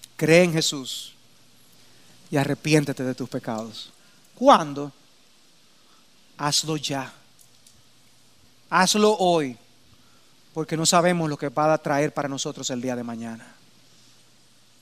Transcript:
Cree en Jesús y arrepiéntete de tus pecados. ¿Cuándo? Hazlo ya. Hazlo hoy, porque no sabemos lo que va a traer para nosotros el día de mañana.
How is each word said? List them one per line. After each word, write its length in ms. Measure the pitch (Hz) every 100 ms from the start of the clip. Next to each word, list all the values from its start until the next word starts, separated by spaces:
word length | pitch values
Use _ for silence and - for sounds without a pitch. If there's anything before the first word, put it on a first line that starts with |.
| - -
Cree 280 | 151 170
en 80 | 180
Jesús 580 | 160 - 147 127 - - - - - - - - - - - - - -
y 80 | 147
arrepiéntete 640 | 139 139 151 151 143 135
de 120 | 127
tus 140 | 123 123
pecados. 640 | 127 - 110 113 - - - _ _ _
¿Cuándo? 560 | - 262 214 156 143 143 - _ _ _ _ _ _ _ _ _ _ _ _ _ -
Hazlo 400 | 147 143 151 156
ya. 340 | 135 139 127 - _ _ - _ - _ _ _ _ _ _ _ _ _ -
Hazlo 460 | 180 185 208 208 214
hoy, 400 | 180 170 139 117 - - - - - - _ _ _
porque 240 | 160 156 160
no 80 | 160
sabemos 420 | 180 170 175 156
lo 80 | 143
que 140 | 143
va 240 | 151 156
a 40 | 156
traer 360 | 160 143 147
para 140 | 147 143
nosotros 420 | 135 151 139 131
el 100 | 123
día 160 | 127 123
de 60 |
mañana. 520 | 117 117 117 113 - - - - - - - - _ _ _ _ - _